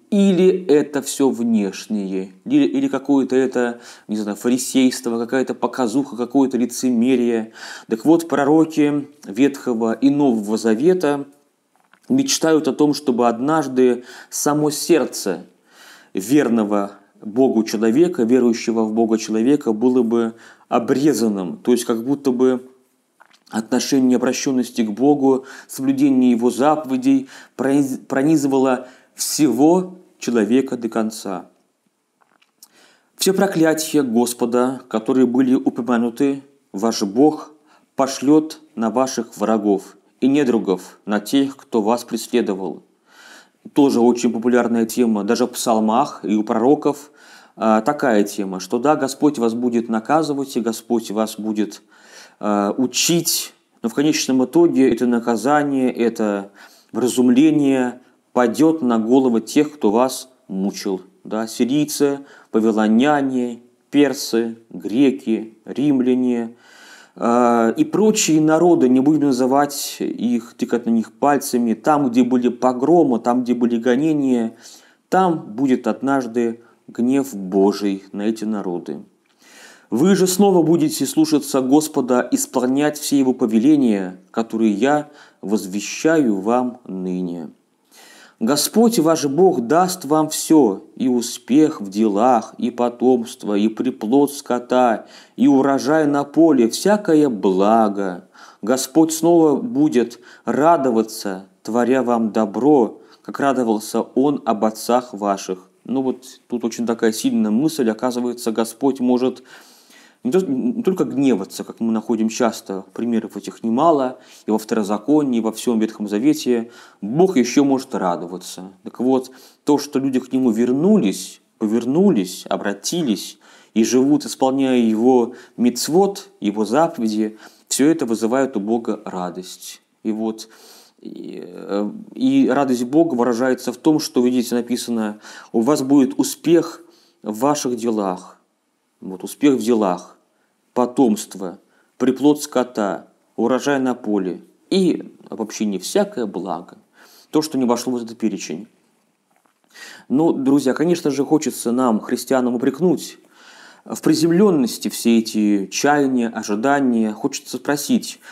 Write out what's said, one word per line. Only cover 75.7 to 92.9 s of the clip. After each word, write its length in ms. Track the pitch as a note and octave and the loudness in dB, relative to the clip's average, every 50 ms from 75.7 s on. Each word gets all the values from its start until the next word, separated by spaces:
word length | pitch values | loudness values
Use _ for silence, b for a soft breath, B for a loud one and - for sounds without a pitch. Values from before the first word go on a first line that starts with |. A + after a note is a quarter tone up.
| B2+ A#2 - | 0 0 0
однажды 760 | A2+ G#2+ - B2+ C3+ C#3 C3+ B2 A2+ A2+ B2 A#2+ A#2 A2+ A#2 b b b b b | -2 -4 -2 -2 -2 -2 -2 -2 -2 -2 -2 -2 -2 -4 -8 b b b b b
гнев 480 | - - - A#2 B2+ C3+ C#3 C3+ C#3 G#2 | -14 -6 -2 0 0 2 0 0 -2 -6
Божий 720 | G2 F#2+ F2+ G2+ G2 G2 G2+ G2+ - G#2 G2+ G2 F#2+ - - - | -10 -8 -2 2 4 4 4 2 0 -2 -4 -4 -4 -8 -12 -10
на 100 | G2+ G2+ | -6 -4
эти 220 | A2 A2+ - G#2 | -4 -4 -4 -6
народы. 580 | A2 A2 G2+ F#2+ F#2+ F2 E2+ E2+ - C#2 - G2+ - _ _ _ b b b b b b b b b b b b b | -6 -6 -6 -6 -6 -8 -8 -8 -10 -12 -12 -14 -18 _ _ _ b b b b b b b b b b b b b
«Вы 260 | G#2 A#2 D#3+ F#3+ G3+ | -2 2 4 4 4
же 100 | F3+ F#3 | 4 2
снова 360 | F3+ F#3 - G3+ G3+ F#3 F3 D#3 | 0 2 2 2 4 4 4 4
будете 440 | D3+ E3+ D#3 D3+ D3+ - - C#3 | 4 2 2 2 0 0 -2 -4
слушаться 540 | C3 - D3+ D#3 D#3 D#3 C#3 - - - C3+ | -2 0 0 2 2 2 0 0 0 -2 -2
Господа, 640 | C3 B2+ C#3 D3+ D3 D3+ - C#3+ B2+ A#2+ B2 B2 A#2 - - | 2 4 4 2 2 2 -2 -4 -2 0 0 0 2 0 -2
исполнять 640 | C3 - - - C3 A#2+ B2+ C3 C#3 D3 D3 D3 - | -4 -4 -2 -2 -2 0 0 0 0 0 -2 -2 -4
все 200 | - - C#3+ C#3 | -4 -2 0 2
Его 160 | C3+ B2+ B2 | 2 2 0
повеления, 840 | - C3 A2 A2 A2+ G#2+ C#3+ D#3 C#3+ C3 A#2 G#2 G2 F#2 F#2 F#2 - - _ | 0 0 0 2 2 4 4 4 4 4 2 2 0 -2 -6 -10 -14 -20 _
которые 420 | - A2+ A2+ - - A2 A2+ A2 G2+ | -6 -6 -6 -4 -2 0 0 0 2
я 360 | F#2+ A#2 C#3 D3 D3+ C#3+ B B B B B B B | 2 2 2 2 0 -2 B B B B B B B
возвещаю 1000 | - F#2+ A2 G#2 F#2+ F#2 F#2 G#2 G2+ - - - - D#3 E3 D#3+ C#3+ A2+ G2+ F#2+ | -6 -4 -2 -2 -2 -4 -8 -8 -8 -8 -8 -2 0 2 2 2 2 2 0 -2
вам 400 | F#2 A2 A#2+ B2 B2+ B2 A#2 - _ | -2 0 0 0 0 -2 -6 -10 _
ныне. 680 | - F#2+ F#2 F#2 F#2 F#2 F#2 F#2 F2 F2 F2 D#2 - - _ _ _ _ _ _ b b b b b b b b b b b | -12 -10 -8 -6 -6 -4 -4 -4 -6 -8 -10 -12 -14 -16 _ _ _ _ _ _ b b b b b b b b b b b
Господь 600 | A2+ A2+ C#3+ C#3+ - - - G#3 A#3+ A3+ A3+ F3 | -2 -2 0 0 -2 0 2 4 4 4 4 2
ваш 260 | D3+ E3 E3 D#3+ D3 | 2 2 2 0 0
Бог 360 | C#3+ C3+ D#3+ F#3+ F#3 C3 B2+ A#2 | -2 2 4 4 4 4 0 -2
даст 420 | A2+ D3 E3+ F#3 F3+ F3+ - - | 0 2 2 2 2 -2 -6 -4
вам 240 | C#3 D#3 D#3 D3+ D3 | -2 0 0 0 0
все, 560 | - - - - D#3+ D#3 C3 G#2 F#2 - - - _ | -4 -8 0 4 4 6 6 4 2 -2 -8 -16 _
и 120 | - A2+ C3 | -6 -2 0
успех 720 | B2 A#2+ A2+ - - - - - C3 D3+ D#3 D3 - - | 0 0 -2 -4 -8 -12 -4 0 2 4 4 2 0 -4
в 80 | G#2 G2 | -10 -8
делах, 640 | F#2 G#2+ A2 A2 F#2+ G2 A#2 C3 B2 A2 G#2+ - - - | -2 0 0 2 2 2 4 4 4 2 0 -4 -8 -6
и 120 | A2 A#2+ | -6 -6
потомство, 840 | A#2 - A#2+ A#2+ | -4 -2 -4 -4